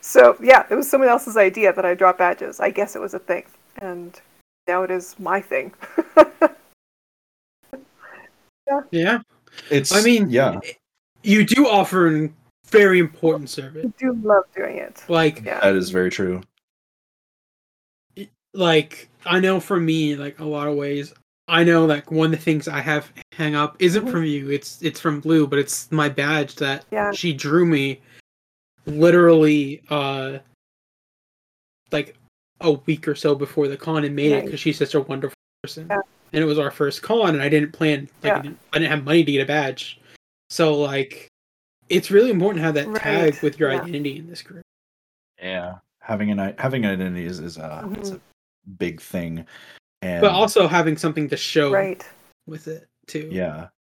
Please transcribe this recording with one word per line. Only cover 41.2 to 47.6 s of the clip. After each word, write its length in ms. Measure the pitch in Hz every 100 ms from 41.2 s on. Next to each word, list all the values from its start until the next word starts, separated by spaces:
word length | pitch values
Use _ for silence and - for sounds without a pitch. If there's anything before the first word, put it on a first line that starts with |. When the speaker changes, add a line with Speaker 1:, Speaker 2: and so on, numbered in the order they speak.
| - _ _ _ _ _ _
Speaker 2:
it's 220 | 185 -
really 200 | 196 254
important 280 | 196 190 180
to 40 | 160
have 80 | 151
that 120 | 147
Speaker 1:
Right. 140 | 214
Speaker 2:
tag 400 | - 208 160 143
with 180 | 147 143
your 120 | 147
Speaker 1:
Yeah. 100 | 139
Speaker 2:
identity 360 | 170 147 147 143
in 100 | 165
this 120 | 170
group. 220 | - 165 - _ _ _ _ _ _ _
Speaker 3:
Yeah. 340 | 92 92 87 92 _ _
Having 300 | - 107 104
an 80 | 101
i-, 160 | 98 -
having 260 | 131 131 104
an 60 |
identity 340 | 95 92 87 85
is, 140 | 90
is 180 | 82
a, 300 | 80